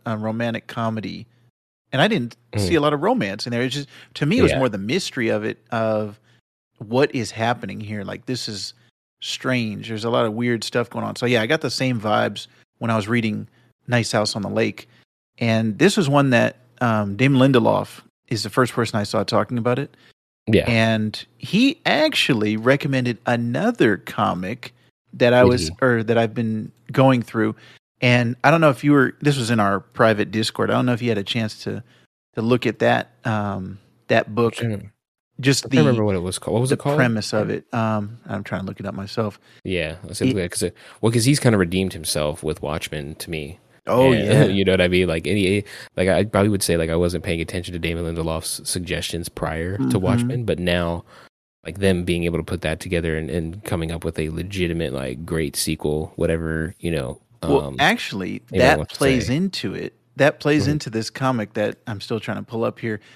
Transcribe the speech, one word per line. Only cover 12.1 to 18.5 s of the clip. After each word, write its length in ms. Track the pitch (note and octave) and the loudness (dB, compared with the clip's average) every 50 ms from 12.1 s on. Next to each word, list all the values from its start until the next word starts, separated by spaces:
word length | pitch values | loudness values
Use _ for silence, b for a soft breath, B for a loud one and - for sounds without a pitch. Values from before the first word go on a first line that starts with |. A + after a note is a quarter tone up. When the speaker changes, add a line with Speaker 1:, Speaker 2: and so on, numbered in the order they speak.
| G#2+ A2+ A2+ A2 G2+ - - b b b b _ _ _ | 2 2 2 0 -2 -6 -12 b b b b _ _ _
Speaker 1:
when 120 | - A#2 | -4 -2
I 60 | A2+ A2 | 0 0
was 100 | G2 G2+ | 0 0
reading 400 | A#2+ A#2 A2 A2 G#2+ G#2 G#2+ b b b b b _ _ _ - | 0 0 0 0 -2 -4 -8 b b b b b _ _ _ -2
Nice 240 | A#2+ A#2+ G#2+ - | 0 0 0 0
House 240 | - A2+ G#2 - - | 0 0 0 0 -2
on 60 | A2+ | -4
the 80 | G2 G2 | -6 -2
Lake. 400 | G2+ A2 A2+ A2 - - - b b b b b _ _ _ _ _ - | 0 0 0 0 -2 -6 -14 b b b b b _ _ _ _ _ -2
And 420 | A#2+ A#2 A2+ A2 A2 A2 G#2 F#2 | 0 2 2 2 2 0 2 4
this 160 | D3+ F#3 - | 4 4 4
was 140 | A3+ E3+ C#3 | 4 2 4
one 220 | C#3+ C#3+ C#3 C3+ | 4 4 4 4
that, 260 | B2 A#2 A#2 A#2 - _ _ _ _ _ | 4 4 2 2 0 _ _ _ _ _
um, 340 | B2+ A#2+ A2 G#2+ G#2 G2 G2 | 0 2 2 2 0 -2 0
Damon 240 | G2+ B2+ C#3 C#3+ B2+ B2+ C#3 C3+ | 2 2 4 6 6 6 6 6
Lindelof 480 | A#2+ A2 A2+ G#2 G2 G2+ - - - - _ _ _ _ _ | 6 6 4 4 2 0 -4 -10 -18 -20 _ _ _ _ _
is 160 | B2+ G#2+ G#2 | -6 -4 -4
the 60 | |
first 240 | G#2 | -2